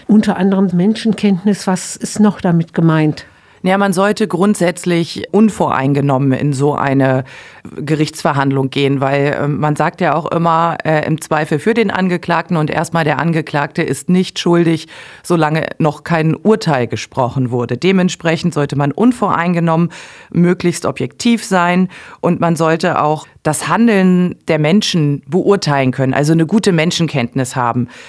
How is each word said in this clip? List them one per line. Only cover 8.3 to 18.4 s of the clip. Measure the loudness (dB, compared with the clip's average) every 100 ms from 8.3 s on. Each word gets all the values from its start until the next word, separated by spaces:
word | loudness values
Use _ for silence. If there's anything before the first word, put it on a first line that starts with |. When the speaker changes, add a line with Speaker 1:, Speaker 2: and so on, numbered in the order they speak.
| 0 0 0 -2
Speaker 2:
gehen, | 0 0 0
weil, | 0 0 0
äh, | 0 -2
man | -2 -2
sagt | 0 -2 0
ja | 0
auch | 0 -2
immer, | -2 0 2 0 -2
äh, | -2 -2
im | -2 -4
Zweifel | -2 -2 -2 -2
für | 0
den | 0 0
Angeklagten | 0 -2 -2 -2 -2 0 -2
und | 0
erstmal | -2 -2 -2
der | 0 0
Angeklagte | 0 -2 -2 -4 -2 -4
ist | -4 -4 0
nicht | 0 0 -2
schuldig, | 0 2 2 -2 -6 -20 -20 -12
solange | -2 0 2 0 -4 -2
noch | -2 -2
kein | -2 0 0 0
Urteil | 2 2 2 0 -2
gesprochen | -6 -6 -4 -2 -2 -2
wurde. | -2 -4 -2
Dementsprechend | 0 2 0 0 -2 0